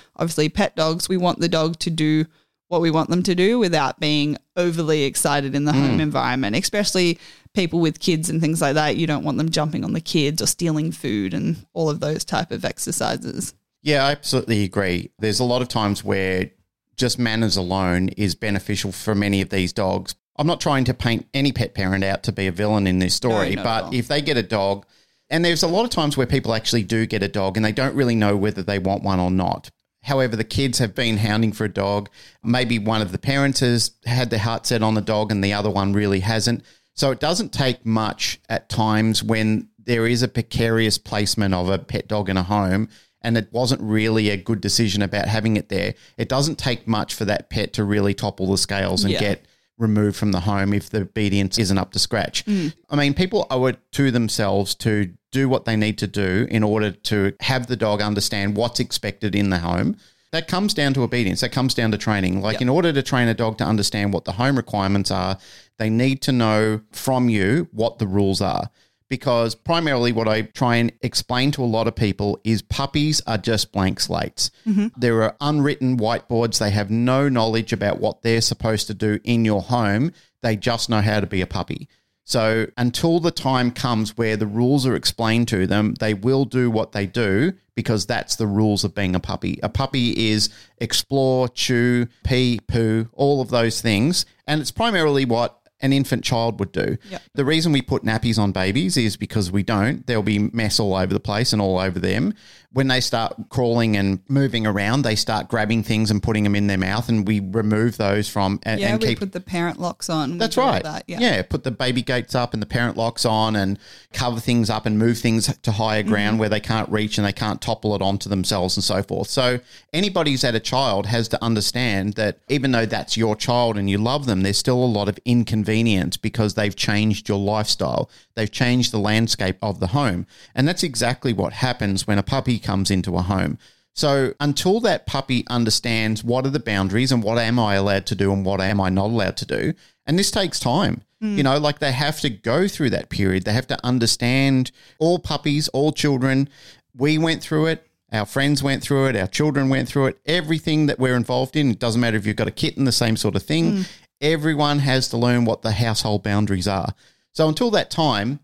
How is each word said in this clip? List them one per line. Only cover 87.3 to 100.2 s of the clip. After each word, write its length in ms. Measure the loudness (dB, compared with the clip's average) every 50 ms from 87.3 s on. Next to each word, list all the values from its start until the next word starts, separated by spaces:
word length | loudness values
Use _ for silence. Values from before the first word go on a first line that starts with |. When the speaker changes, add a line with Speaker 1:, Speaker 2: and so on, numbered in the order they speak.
| 2 2 2 0 -2 -4 _ _ _
Speaker 2:
because 320 | -4 -2 0 -2 -2 -2
that's 280 | -2 -2 -4 -2 -4 -4
the 120 | -2 -2
rules 360 | 0 2 2 2 2 2 0 -2
of 120 | -2 -2
being 180 | -2 -2 0 0
a 40 | -2
puppy. 400 | -2 -4 -6 -4 -4 -6 -4 -4
A 80 | -6 -4
puppy 640 | -2 -2 -2 -2 0 0 0 0 0 0 0 2
is 180 | 2 0 0 -2 -4 -12 -20 _ _ _
explore, 680 | -6 -2 -2 -4 -2 -2 0 0 2 2 2 2 0 -2
chew, 580 | -2 -4 -2 0 2 2 4 2 2 2 0 -4 -6 _ -2
pee, 360 | 0 2 2 2 2 0 -2 -4
poo, 420 | -2 0 2 2 2 2 0 -2 -4 -2
all 280 | 0 0 2 2 0
of 80 | 0 0
those 320 | 2 2 2 2 0 0
things. 440 | 0 2 2 4 2 2 2 0 -4 -6 _ _ _
And 140 | -2 -2 -2
it's 100 | -2 -4
primarily 540 | -4 -2 0 0 2 2 2 2 2 2 2
what 340 | 2 2 0 0 -2 -4 _ _ _ _ _
an 100 | 0 2
infant 320 | 2 2 2 0 -2 -2 0
child 340 | -2 0 0 0 0 -2 -2
would 120 | -6 -4
do. 260 | -2 -2 -2 -2 -2 -4 -8 -12
Speaker 1:
Yep. 120 | -14 -14 -14 _ -4
Speaker 2:
The 100 | -2 0
reason 260 | 2 2 2 2 2 2
we 80 | 0
put 220 | 0 0 -2 -2 0
nappies 360 | 0 0 0 0 0 2 2
on 120 | 2 0 0
babies 420 | 0 0 0 0 0 0 0 0
is 200 | 0 0 0 -2
because 340 | -4 -8 -4 -2 -2 -2 0
we 100 | -2 -2
don't. 460 | 0 0 0 2 2 0 0 -2 -4
There'll 160 | -2 -2 0